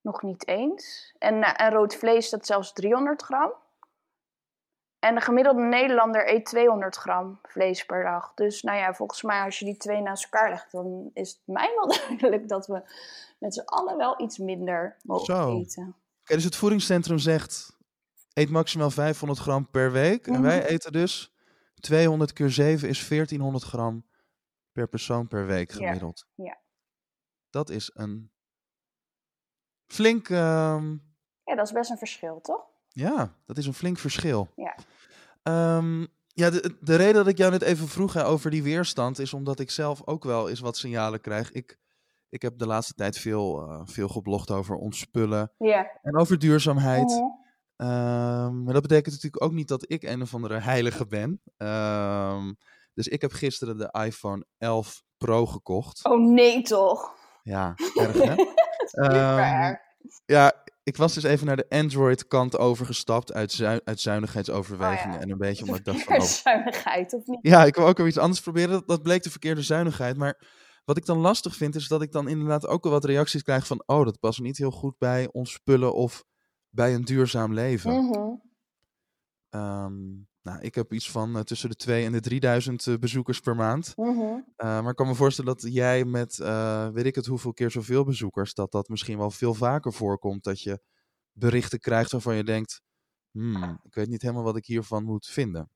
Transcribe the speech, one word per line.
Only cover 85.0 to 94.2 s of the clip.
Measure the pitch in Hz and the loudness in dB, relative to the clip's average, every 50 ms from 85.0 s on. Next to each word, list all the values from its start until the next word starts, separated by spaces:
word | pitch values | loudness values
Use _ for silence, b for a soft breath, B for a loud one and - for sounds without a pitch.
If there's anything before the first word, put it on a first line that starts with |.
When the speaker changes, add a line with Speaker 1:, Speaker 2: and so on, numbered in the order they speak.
| 139 | 0
Speaker 2:
me | 131 127 | 0 2
voorstellen | 117 139 139 131 - 135 123 127 | 4 2 2 2 0 -4 -4 -4
dat | 123 - 120 123 | -4 -6 -4 0
jij | 123 123 127 127 127 127 | 2 2 4 4 2 2
met, | 123 123 123 120 117 - - | 0 -2 -2 -4 -4 -6 -8
eh, | - 87 110 110 110 110 110 110 110 110 | -4 -2 -2 -2 -2 -2 -2 -2 -4 -4
weet | 110 113 123 | -4 -2 -2
ik | 131 131 | -2 -2
het | - 120 | -2 -4
hoeveel | 120 131 120 - 123 113 | -4 -6 -6 -6 -8 -6
keer | - 120 117 | -2 -4 -2
zoveel | - 123 110 107 123 131 139 | -2 -4 -6 0 0 2 2
bezoekers, | 135 131 117 120 101 - - 98 101 - | 2 0 -2 -4 -6 -4 -4 -4 -4 -4
dat | - 101 92 - | -6 -6 -2 -2
dat | 104 98 _ | -4 -4 _
misschien | 113 104 - - 110 104 | -6 -10 -8 -8 -6 -4
wel | 104 104 | -4 -4
veel | 101 - - 120 117 | -4 -2 -2 -2 0
vaker | 107 123 120 131 151 143 127 110 | 0 0 0 0 0 -2 -4 -6
voorkomt | - 107 101 101 98 _ 101 98 98 - | -4 -2 -2 -2 -2 _ -6 -6 -6 -6
dat | - 98 95 - | -6 -6 -6 -6
je | 101 98 98 _ _ _ _ _ _ _ _ _ _ _ | -8 -8 -8 _ _ _ _ _ _ _ _ _ _ _
berichten | - 110 120 117 123 120 - - 117 | 0 0 2 2 2 0 -2 -8 -6
krijgt | _ - 120 113 113 - - | _ 0 2 2 2 0 -2
waarvan | 127 110 120 113 | -6 -2 -2 -2
je | 110 104 | -2 -2
denkt, | 107 110 110 110 - - - _ _ _ _ _ _ _ _ _ _ | -2 -2 -4 -4 -6 -12 -18 _ _ _ _ _ _ _ _ _ _
"Hmm, | _ 107 110 117 110 98 90 87 85 85 _ | _ -6 -4 -4 -4 -4 -4 -6 -8 -10 _
ik | _ _ | _ _
weet | - 107 113 | -6 -6 -4
niet | 120 110 | -6 -6